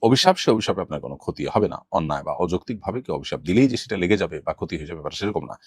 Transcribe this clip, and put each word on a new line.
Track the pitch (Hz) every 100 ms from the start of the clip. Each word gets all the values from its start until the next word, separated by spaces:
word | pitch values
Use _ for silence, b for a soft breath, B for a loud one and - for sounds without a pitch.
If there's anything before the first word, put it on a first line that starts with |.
অভিশাপ, | 113 131 180 185
সে | -
অভিশাপে | 110 104 95
আপনার | 87 73
কোনো | 67 69
ক্ষতি | - - 71
হবে | 110 101
না। | - -
অন্যায় | - 78 73
বা | 78
অযৌক্তিকভাবে | 73 90 87 - 110 98 113
কেউ | -
অভিশাপ | 73 71 67
দিলেই | 73 101 135
যে | 113
সেটা | - 98
লেগে | 87 104
যাবে | 85 -
বা | -
ক্ষতি | - 82 80
হয়ে | 78
যাবে, | 82
ব্যাপারটা | 73 -
সেরকম | 101 90
না। | - -